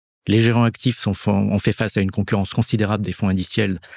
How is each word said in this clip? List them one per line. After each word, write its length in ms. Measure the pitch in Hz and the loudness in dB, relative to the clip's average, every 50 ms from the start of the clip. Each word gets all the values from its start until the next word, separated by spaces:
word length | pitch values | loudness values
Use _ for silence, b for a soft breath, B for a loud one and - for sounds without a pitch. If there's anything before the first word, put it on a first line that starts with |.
| _ _ _ _ - | _ _ _ _ -2
Les 160 | - 101 113 | 2 4 4
gérants 220 | 113 117 117 117 117 | 4 4 4 4 2
actifs 340 | 113 98 - - 127 117 - | 2 0 0 -2 -2 -2 0
sont 160 | - 107 95 | -2 -4 -2
fa-, 180 | - - 107 | -2 0 0
ont 260 | 101 98 101 101 98 98 | 2 2 2 2 0 0
fait 140 | - 113 | 0 0
face 240 | 101 - 110 104 - | 0 0 -2 -2 0
à 40 | 107 | 0
une 100 | 98 95 | -2 -2
concurrence 420 | - - 95 - 110 101 95 - | -2 -4 -2 -2 0 -2 -2 -2
considérable 520 | - - 113 - - 107 107 101 107 101 101 | -2 -2 -2 0 0 0 0 0 0 -2 -2
des 80 | 87 | -4
fonds 160 | 90 - - 98 | -4 -2 -2 0
indiciels, 520 | 95 92 92 - - 113 107 98 92 85 B B B | 0 0 -2 -2 -2 -2 -2 -2 -2 -6 B B B